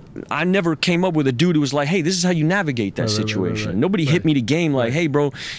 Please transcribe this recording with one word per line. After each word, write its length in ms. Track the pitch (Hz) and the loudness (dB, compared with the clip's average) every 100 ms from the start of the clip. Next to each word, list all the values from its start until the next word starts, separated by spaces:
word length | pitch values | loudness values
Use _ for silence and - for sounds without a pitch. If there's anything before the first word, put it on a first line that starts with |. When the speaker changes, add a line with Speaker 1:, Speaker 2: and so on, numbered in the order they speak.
| - - - | -4 -16 -8
Speaker 1:
I 120 | 143 | -4
never 320 | 175 196 170 151 | 0 0 0 -2
came 300 | - 170 185 | 0 0 0
up 80 | |
with 140 | 156 135 | 2 0
a 40 | |
dude 240 | 120 175 156 | 2 2 2
who 60 | |
was 100 | 139 | 0
like, 160 | 143 143 | 0 0
"Hey, 140 | 190 | 0
this 140 | 156 185 | 0 0
is 60 | |
how 80 | 180 | 0
you 120 | 175 | 2
navigate 520 | 151 196 160 120 98 - | 2 2 0 0 -2 -2
that 80 | |
Speaker 2:
Right, 60 | 113 | -2
right, 80 | 107 | -2
right, 20 | |
right, 80 | 107 | -2
Speaker 1:
situation." 380 | 104 90 82 - | -2 -2 -2 -4
Speaker 2:
right. 80 | 92 | 0
Speaker 1:
Nobody 280 | 170 196 143 | 0 2 2
hit 80 | |
Speaker 2:
Right. 120 | 170 160 | 2 2
Speaker 1:
me 80 | |
to 80 | 143 | 2
game 320 | 110 156 165 | 2 0 2
like, 120 | 135 117 | 2 0
Speaker 2:
Right. 80 | |
Speaker 1:
"Hey, 120 | 147 165 | 0 0
bro, 240 | 143 143 - - | 2 0 -2 -12